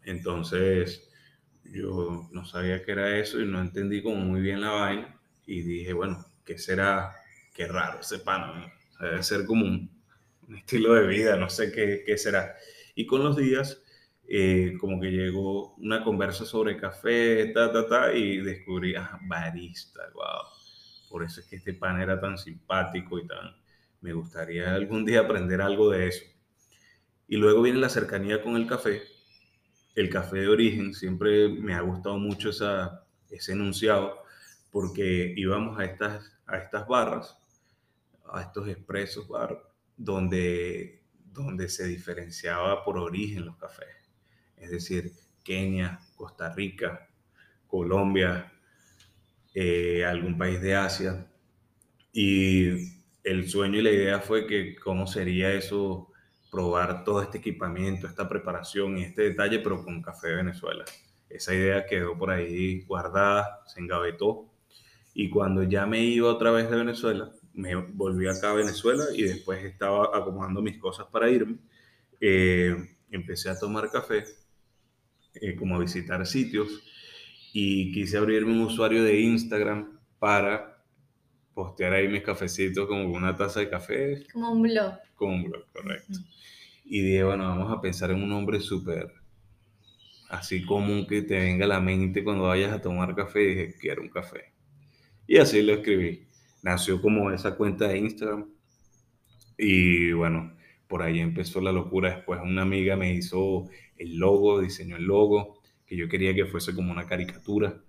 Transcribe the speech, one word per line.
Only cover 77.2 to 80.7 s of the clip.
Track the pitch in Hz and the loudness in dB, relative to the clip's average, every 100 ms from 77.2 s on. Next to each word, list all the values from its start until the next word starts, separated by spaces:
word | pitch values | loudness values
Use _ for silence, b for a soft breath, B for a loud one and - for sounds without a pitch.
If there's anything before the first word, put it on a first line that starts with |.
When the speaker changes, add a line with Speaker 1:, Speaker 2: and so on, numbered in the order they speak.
| B B - | B B -8
Speaker 1:
y | 107 98 98 92 | -2 0 2 0
quise | 92 95 104 | -2 -2 0
abrirme | 107 110 110 | 2 4 4
un | 113 | 2
usuario | 110 113 110 113 | 2 2 2 4
de | 113 104 | 6 6
Instagram | 117 117 113 107 104 104 104 - _ _ | 6 2 2 0 0 -2 -6 -16 _ _
para | 104 101 101 107 - | 4 4 4 0 -6